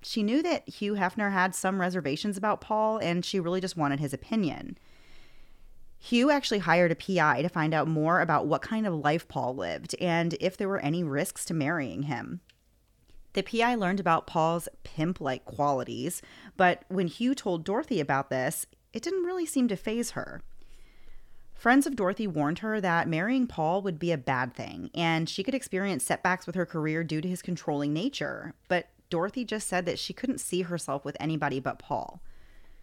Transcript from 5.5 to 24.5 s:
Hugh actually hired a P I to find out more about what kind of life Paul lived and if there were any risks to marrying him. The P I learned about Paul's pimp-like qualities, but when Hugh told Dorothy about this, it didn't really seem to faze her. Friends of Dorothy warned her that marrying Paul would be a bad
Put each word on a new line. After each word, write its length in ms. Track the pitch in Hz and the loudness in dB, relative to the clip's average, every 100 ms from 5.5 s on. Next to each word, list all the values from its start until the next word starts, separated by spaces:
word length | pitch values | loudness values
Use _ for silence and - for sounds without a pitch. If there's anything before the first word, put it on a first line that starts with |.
| - - - - - | -20 -20 -18 -18 -16
Hugh 320 | - 240 269 | 2 4 6
actually 280 | 285 - 208 | 4 2 0
hired 340 | 170 170 175 | 4 6 6
a 40 | 165 | 4
P 240 | - 180 | 0 4
I 220 | 151 127 | 4 4
to 60 | 165 | 2
find 240 | 156 156 | 2 2
out 160 | 160 156 | 2 2
more 320 | 156 156 175 | 2 4 4
about 260 | 160 147 143 | 4 2 2
what 140 | 151 | 0
kind 260 | - 220 214 | 0 -2 0
of 80 | |
life 340 | 160 147 160 - | 0 2 2 0
Paul 260 | 147 123 | -4 -4
lived 400 | 131 87 78 - - | -2 -4 -4 -6 -2
and 340 | 175 165 170 165 | 0 2 0 0
if 160 | 180 - | -2 -2
there 120 | 196 | -2
were 120 | 196 | 0
any 240 | 143 170 | 0 0
risks 400 | 165 139 170 - | 0 0 -2 -4
to 100 | - | -4
marrying 500 | 165 139 170 131 85 | 0 0 0 -2 -4
him. 360 | 143 117 107 180 - _ _ _ _ _ _ - - | -4 -4 -6 -10 -12 _ _ _ _ _ _ -20 -6
The 80 | - | -4
P 200 | 190 226 | -2 2
I 140 | 240 240 | 2 4
learned 240 | 180 196 | 2 2
about 260 | 175 165 - | 4 4 4
Paul's 420 | 170 160 170 - - | 2 4 2 -2 -12
pimp-like 600 | - - 160 185 147 127 | -10 -2 -2 0 -2 -4
qualities, 760 | - 110 143 131 123 113 139 - - - - - | -6 0 2 2 -2 -4 -6 -6 -12 -20 -18 4
but 260 | 185 175 - | 4 4 -2
when 180 | 185 175 | 0 0
Hugh 280 | - 240 | 0 0
told 300 | 277 208 170 | 0 0 -2
Dorothy 360 | 160 214 311 202 | 0 -2 0 0
about 300 | 143 135 139 | 2 0 2
this, 360 | 131 131 - - _ _ | 0 0 -2 -8 _ _
it 100 | 233 | -8
didn't 220 | 330 381 | -4 -2
really 220 | 349 370 320 | -2 -2 -2
seem 220 | 269 247 | 2 2
to 80 | - | 2
faze 340 | - 226 233 | -2 -2 -4
her. 320 | - - - - - - - - - - - - - - | -6 -8 -10 -12 -14 -16 -18 -20 -18 -14 -14 -14 -16 -14
Friends 320 | - 233 269 285 | 0 6 6 6
of 80 | |
Dorothy 320 | 262 185 202 214 | 2 0 2 -2
warned 320 | 156 147 170 | 0 0 0
her 220 | 220 220 | -2 0
that 280 | 190 170 165 | 2 2 2
marrying 380 | 160 202 262 240 | 0 2 2 0
Paul 340 | - 156 190 | 0 0 0
would 180 | 196 156 | -2 -2
be 100 | 170 | -2
a 80 | 160 | -2
bad 340 | 127 127 127 | 0 0 0